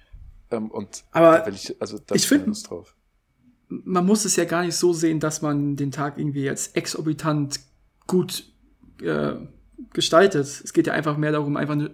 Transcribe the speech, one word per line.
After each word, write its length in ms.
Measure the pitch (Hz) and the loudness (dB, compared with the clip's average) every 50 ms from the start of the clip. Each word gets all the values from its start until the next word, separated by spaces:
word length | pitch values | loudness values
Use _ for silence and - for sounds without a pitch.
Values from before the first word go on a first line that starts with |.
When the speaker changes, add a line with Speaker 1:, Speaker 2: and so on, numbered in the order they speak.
| _ _ - - - - - - - - | _ _ -20 -20 -20 -20 -20 -20 -12 -8
Speaker 1:
Ähm, 200 | 117 110 107 107 | -8 -6 -6 -8
und 320 | - 113 101 - - - - _ | -8 -10 -12 -12 -14 -20 -14 _
Speaker 2:
Aber 280 | - 165 165 165 165 165 | 2 6 8 8 8 6
Speaker 1:
da 60 | 160 | 2
will 60 | - 101 | -2 -8
ich, 220 | 95 - - - - | -10 -10 -12 -10 -10
also 160 | 120 101 107 101 | -10 -10 -10 -12
da 40 | - | -6
Speaker 2:
ich 60 | - | -2
Speaker 1:
hab 60 | 101 | 0
ich 140 | - - - | 0 2 4
keine 100 | 269 294 | 2 2
Speaker 2:
find, 60 | - | 2
Speaker 1:
Lust 220 | 226 214 - - - | 0 -6 -6 -8 -12
drauf. 260 | 90 87 - _ _ _ _ _ _ _ _ _ _ _ _ _ _ _ _ - | -14 -14 -14 _ _ _ _ _ _ _ _ _ _ _ _ _ _ _ _ -14
Speaker 2:
man 360 | - - - - 185 180 180 | -14 -12 -6 -2 0 2 4
muss 200 | 190 220 214 - | 4 4 2 2
es 100 | 185 - | 0 0
ja 100 | 175 170 | 0 0
gar 180 | 170 170 170 180 | 0 0 -2 -2
nicht 120 | 170 160 | -2 -2
so 180 | - 175 175 170 | 2 2 2 2
sehen, 260 | 160 165 165 156 151 | 2 2 0 0 2
dass 220 | 156 156 151 - | -2 -2 -4 -2
man 340 | 160 147 147 143 143 143 143 | -2 -2 0 0 0 -2 -2
den 160 | 143 143 139 | -2 -4 -4
Tag 280 | 131 156 143 147 139 - | -4 -4 -6 -6 -4 -4
irgendwie 240 | 151 147 139 143 135 | -4 -4 -2 -2 -4
jetzt 320 | 139 139 - - - - | -4 -4 -4 -6 -4 -4
exorbitant 840 | - - - - - 156 156 156 151 - 160 151 147 143 139 - - - _ _ _ _ _ _ _ _ | -4 -4 -4 -6 -4 -4 -4 -4 -2 -2 -2 0 0 -2 -2 -6 -10 -12 _ _ _ _ _ _ _ _
gut, 400 | - 185 185 180 185 - - - _ _ _ _ _ _ _ _ - - - | 0 0 0 0 0 -4 -12 -12 _ _ _ _ _ _ _ _ -20 -16 -8
äh, 320 | - 165 151 147 147 147 - - - - - - _ _ _ - 247 - - | -4 -4 -2 -2 -2 -2 -4 -6 -12 -16 -20 -20 _ _ _ -20 -16 -10 -4
gestaltet. 520 | - - - 160 170 196 196 190 147 135 | -4 0 4 6 6 6 6 4 2 -2
Es 280 | 135 - - - - - | -2 -6 -14 -10 -2 2
geht 120 | 170 160 | 2 2
ja 80 | 165 - | 2 2
einfach 240 | 151 151 151 147 | -2 -2 -2 0
mehr 140 | 151 151 151 | 0 0 0
darum, 260 | 151 151 143 143 143 | 0 0 0 0 -2
einfach 180 | - 147 147 151 | -2 -2 -2 -2
ne, 140 | 147 147 151 | -2 -2 -4